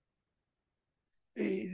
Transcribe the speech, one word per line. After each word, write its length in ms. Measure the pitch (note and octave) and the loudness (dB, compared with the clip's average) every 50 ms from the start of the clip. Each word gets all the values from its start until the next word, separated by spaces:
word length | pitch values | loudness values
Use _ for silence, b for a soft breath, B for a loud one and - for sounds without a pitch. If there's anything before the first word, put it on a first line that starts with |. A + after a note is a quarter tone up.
| _ _ _ _ _ _ _ _ _ _ _ _ _ _ _ _ _ _ _ _ _ _ _ _ _ _ _ - | _ _ _ _ _ _ _ _ _ _ _ _ _ _ _ _ _ _ _ _ _ _ _ _ _ _ _ 0
Eh, 280 | G#3+ G#3 F#3+ F#3+ G#3+ F#3 | 2 2 2 0 -2 -4